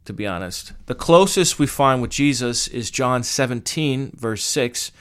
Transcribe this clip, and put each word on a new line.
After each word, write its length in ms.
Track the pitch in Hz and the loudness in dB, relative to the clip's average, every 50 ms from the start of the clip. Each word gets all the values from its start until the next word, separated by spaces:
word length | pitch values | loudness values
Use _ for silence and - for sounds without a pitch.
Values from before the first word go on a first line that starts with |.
| - | -16
to 80 | - 104 | -14 -10
be 120 | 101 107 | -8 -6
honest. 460 | 101 92 87 95 90 90 - - - - - - | -6 -6 -6 -6 -8 -10 -10 -12 -14 -16 -14 -10
The 100 | - 143 | -10 -8
closest 640 | - - - 170 175 190 190 - 190 180 - - - | -4 4 6 8 8 8 6 4 2 2 2 2 0
we 80 | 147 135 | 0 0
find 340 | - - 143 135 131 127 | 2 2 4 4 4 2
with 100 | 120 113 | 0 -4
Jesus 580 | - - 143 143 139 120 127 120 120 - - - | -2 0 2 2 2 2 0 -2 -2 -2 -4 -4
is 220 | - 120 113 - | -4 -6 -6 -6
John 320 | - - 131 123 127 123 117 | -4 -2 0 0 0 0 -2
seventeen, 880 | - - - 135 123 123 117 - - - 170 156 143 131 131 135 - - | -2 -2 0 0 0 -2 -4 -6 -6 -4 -2 0 0 0 -2 -4 -8 -10
verse 300 | - - 113 110 101 - | -8 -6 -6 -4 -4 -4
six, 480 | - - 151 127 120 123 - - - - - | -2 0 0 0 -2 -2 -6 -8 -10 -12 -16